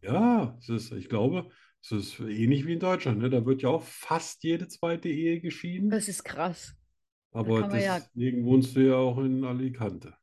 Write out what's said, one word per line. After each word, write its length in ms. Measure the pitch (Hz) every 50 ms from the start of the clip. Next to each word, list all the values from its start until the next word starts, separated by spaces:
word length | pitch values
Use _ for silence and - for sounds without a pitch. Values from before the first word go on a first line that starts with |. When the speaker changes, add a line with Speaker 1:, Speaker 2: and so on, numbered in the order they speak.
Speaker 1:
Ja, 540 | - 95 120 175 220 240 240 220 165 117 - -
es 100 | - -
ist, 220 | 117 113 110 -
ich 180 | 117 101 90 -
glaube, 400 | 123 107 107 135 175 180 170 - _ _ _ _ _ _
es 100 | _ -
ist 280 | 110 104 95 - - -
ähnlich 460 | - 110 107 110 113 120 143 139 135
wie 60 | 160 170
in 60 | 165
Deutschland, 400 | 180 185 185 180 - 139 113 104
ne? 100 | 117 127
Da 160 | 131 123 110
wird 160 | 123 135 135 -
ja 60 | 123
auch 140 | 147 165 160
fast 600 | - - - - - 156 165 160 - - _ -
jede 240 | 165 165 160 175
zweite 420 | - - - - 170 170 165 - 180
Ehe 300 | 147 147 165 165 170 170
geschieden. 480 | 165 175 - - - 175 175 185 196 208
Speaker 2:
Das 180 | 208 220 -
ist 160 | 202 190 - -
krass. 520 | - - - 160 185 170 - - - - - _ _ _ _ _ _ _ _ _ _
Da 80 | _ 113
Speaker 1:
Aber 220 | 107 110 113 113
Speaker 2:
kann 100 | 107 101
man 80 | 101 -
ja 180 | 196 196 185 175
Speaker 1:
deswegen 460 | - - _ 120 120 127 123 123 117
wohnst 300 | 123 131 131 127 123 -
du 60 | 131 131
ja 100 | 135 131
auch 220 | 127 131 127 123 131
in 240 | 135 131 131 131 135
Alicante. 720 | 127 123 123 131 131 120 120 113 101 92 - - - - _